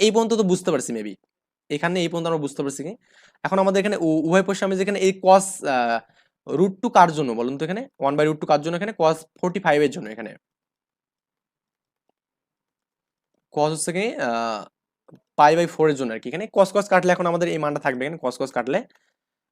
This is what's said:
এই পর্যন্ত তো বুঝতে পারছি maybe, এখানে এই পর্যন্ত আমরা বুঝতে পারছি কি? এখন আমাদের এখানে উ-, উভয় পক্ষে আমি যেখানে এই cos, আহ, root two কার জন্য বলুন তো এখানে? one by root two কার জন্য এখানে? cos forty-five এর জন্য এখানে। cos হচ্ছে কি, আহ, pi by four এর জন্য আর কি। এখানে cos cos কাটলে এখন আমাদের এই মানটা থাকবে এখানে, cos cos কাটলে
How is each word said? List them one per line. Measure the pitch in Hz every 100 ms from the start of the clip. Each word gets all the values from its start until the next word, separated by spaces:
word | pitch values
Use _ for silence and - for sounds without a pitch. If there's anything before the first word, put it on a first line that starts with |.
| 214
এই |
পর্যন্ত | 214 226 220
তো | 190
বুঝতে | 185 190
পারছি | 147 - 113
maybe, | 104 95 _ _ _ _ - 147
এখানে | 170 185
এই | 170
পর্যন্ত | 170 165
আমরা | 165 143
বুঝতে | 143 139
পারছি | 139 147
কি? | 233 _ _ _ _ 147
এখন | 190
আমাদের | 196 196
এখানে | 196 208 165
উ-, | 156 160
উভয় | 185 190
পক্ষে | 196 196
আমি | 190
যেখানে | 190 202 190
এই | 190
cos, | 185 190 190 - 147
আহ, | 131 120 117 - _ _ _ - 139
root | 196 190
two | 240 202
কার | 175 151
জন্য | 135 113
বলুন | 120 139
তো | 156
এখানে? | 202 269 - 139
one | 147
by | 151
root | 151
two | -
কার | 147
জন্য | 151 170
এখানে? | 208 -
cos | 160 160 - _
forty-five | 180 180 170 147 147
এর | 175
জন্য | 107 107
এখানে। | 107 104 _ _ _ _ _ _ _ _ _ _ _ _ _ _ _ _ _ _ _ _ _ _ _ _ _ _ _ _ _ _ _ -
cos | 151 156
হচ্ছে | - 170
কি, | 220 302 127
আহ, | 117 117 107 - _ _ _ _ - _ -
pi | 147 165
by | 170 -
four | 156
এর | 139
জন্য | 127 110
আর |
কি। | 123
এখানে | 156 220 208
cos | 185 202
cos | 196
কাটলে | 185 180 180
এখন | 175
আমাদের | 170 170 165
এই |
মানটা | 147 147 147
থাকবে | 127 131
এখানে, | -
cos | 127 -
cos | 135 123
কাটলে | 117 175 254 _ _ _ _ _ _